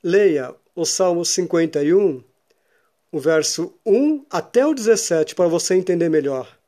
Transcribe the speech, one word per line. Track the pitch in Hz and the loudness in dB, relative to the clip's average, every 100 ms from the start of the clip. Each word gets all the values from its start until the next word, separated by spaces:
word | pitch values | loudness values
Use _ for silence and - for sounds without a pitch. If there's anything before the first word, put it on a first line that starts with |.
Leia | 170 190 202 151 127 - _ | 2 2 2 0 -4 -14 _
o | - | -8
Salmo | 160 - 185 175 | -6 0 0 0
cinquenta | 170 - 175 170 165 156 | -2 -4 0 0 0 0
e | 147 | 2
um, | 185 196 131 _ _ _ _ _ _ _ _ _ | 2 2 -2 _ _ _ _ _ _ _ _ _
o | 156 | -4
verso | 139 160 147 - 175 _ - | 0 0 0 -6 -8 _ 0
um | 208 294 302 - | 2 2 -2 -4
até | 175 - 240 285 | -8 -2 0 2
o | |
dezessete, | 277 220 208 - 165 156 | 0 0 0 2 -2 -2
para | - 175 | 0 0
você | 165 - | 0 0
entender | 185 185 175 165 | 0 0 0 2
melhor. | 156 139 131 120 _ | 0 -2 -6 -10 _